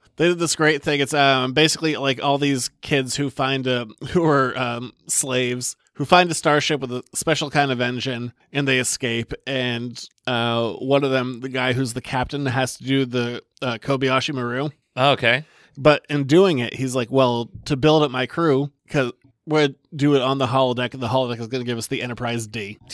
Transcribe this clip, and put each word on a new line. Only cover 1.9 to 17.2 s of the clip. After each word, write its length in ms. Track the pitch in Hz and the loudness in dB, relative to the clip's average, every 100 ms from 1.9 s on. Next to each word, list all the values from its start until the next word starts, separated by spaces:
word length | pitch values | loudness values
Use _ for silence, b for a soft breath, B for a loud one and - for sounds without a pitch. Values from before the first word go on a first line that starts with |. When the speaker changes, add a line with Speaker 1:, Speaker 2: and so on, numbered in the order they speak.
| 123 | 2
Speaker 1:
like, 260 | 135 127 | -2 0
all 140 | 143 143 | 0 2
these 320 | 143 139 - - | 2 0 -4 -10
kids 360 | - 143 131 - | -2 0 0 -4
who 120 | 143 | -4
find 380 | - 135 135 127 | -4 -2 -2 -2
a, 200 | 123 117 - 143 | -2 -4 -10 -4
who 120 | 180 | 0
are, 340 | 165 143 131 - | 4 4 2 -2
um, 360 | 123 120 123 - - | -4 -4 -10 -14 -6
slaves, 680 | - 143 127 123 123 123 - _ - | -4 0 0 0 -2 -6 -10 _ -8
who 100 | 143 | 4
find 260 | 180 180 | 4 4
a 20 | |
starship 460 | 160 156 147 - 147 | 0 2 2 2 -2
with 140 | 127 | -4
a 100 | 123 - | -8 -8
special 360 | - - 151 151 | -6 -2 -2 0
kind 220 | 143 143 | 0 0
of 100 | 123 | 0
engine, 500 | 123 123 120 120 120 - _ | -2 -4 -6 -6 -8 -12 _
and 120 | 143 139 | -4 0
they 120 | 131 | 0
escape. 540 | 123 - 123 117 113 - - | 0 -2 -2 -2 -4 -10 -6
And, 560 | 131 123 120 123 120 - _ - | -4 -2 -4 -6 -12 -18 _ -4
uh, 440 | 123 117 117 117 | -2 0 0 -2
one 300 | 87 131 139 | -4 0 2
of 80 | 139 | 2
them, 300 | 131 127 120 | 0 -2 -6
the 80 | 131 | -8
guy 240 | 127 127 | -2 -2
who's 180 | 127 131 | 0 -2
the 80 | 120 | -6
captain, 440 | - 135 123 143 135 | -6 -4 -4 -4 -4
has 320 | 123 131 - | -2 -4 -4
to 80 | 123 | -2
do 200 | 135 131 | 0 0
the, 380 | 123 120 120 - _ | -2 -4 -6 -14 _
uh, 180 | 131 113 | -6 -6
Kobayashi 520 | - 135 131 131 139 | -4 -2 0 0 -2
Maru. 360 | 139 120 123 147 - _ - | -4 -4 -4 -6 -8 _ 0
Speaker 2:
Oh, 160 | 139 | 2
okay. 320 | 135 120 127 156 b b - | 4 2 0 -2 b b 2
Speaker 1:
But 280 | 143 147 - | 4 4 2
in 140 | 147 139 | -4 4
doing 340 | 160 190 143 | 4 6 2
it, 140 | 117 - | -2 -4
he's 200 | 131 127 | -4 -2
like, 140 | 120 | 0
Well, 380 | 131 | 4